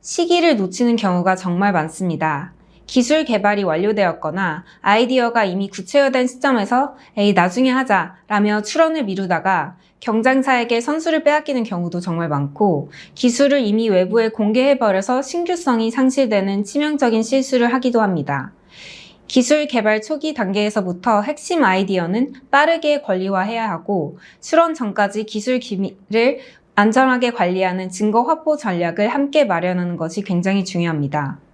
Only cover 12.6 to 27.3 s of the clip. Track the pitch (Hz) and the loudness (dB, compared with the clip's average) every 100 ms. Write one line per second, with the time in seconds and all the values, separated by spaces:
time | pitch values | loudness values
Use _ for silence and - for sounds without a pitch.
12.6 | 208 156 - - - - 247 240 277 285 | 0 0 -4 -16 -20 -2 -2 2 2 4
13.6 | 220 214 226 190 185 226 226 220 208 220 | 2 0 2 2 2 2 0 0 0 2
14.6 | 269 269 226 190 196 254 277 339 349 349 | 2 2 2 0 0 -2 -2 -4 -2 -2
15.6 | 320 233 226 240 262 262 254 208 196 196 | 0 0 0 2 2 2 2 2 0 -2
16.6 | 208 285 302 294 247 220 226 269 262 254 | -2 -2 -2 0 2 2 2 0 0 2
17.6 | 240 254 254 240 208 175 139 139 131 _ | 2 2 0 2 0 0 -2 -4 -6 _
18.6 | _ - - - - _ _ - 240 302 | _ -20 -20 -20 -20 _ _ 0 4 2
19.6 | 294 247 214 214 214 302 311 302 196 196 | 2 0 0 0 -2 -6 -4 -4 -2 0
20.6 | 208 214 185 180 247 208 208 294 - 349 | 0 -2 -4 -4 0 0 0 -6 -4 2
21.6 | 226 190 190 185 170 208 254 - - 277 | 2 2 0 -2 0 -2 -2 -6 0 2
22.6 | 311 330 302 294 - 185 190 196 196 226 | 4 2 0 -2 0 -2 0 -2 -2 -4
23.6 | 226 165 - 202 147 - - _ - 320 | -4 -6 -4 -4 -4 -10 -20 _ 0 2
24.6 | 330 320 226 190 202 208 214 220 208 254 | 2 0 -6 0 -2 -2 -6 -6 -2 -4
25.6 | 247 190 196 - _ 220 240 - - - | -4 -6 -6 -8 _ 0 2 0 -10 -20
26.6 | _ - 208 226 262 247 240 | _ 2 2 4 2 2 0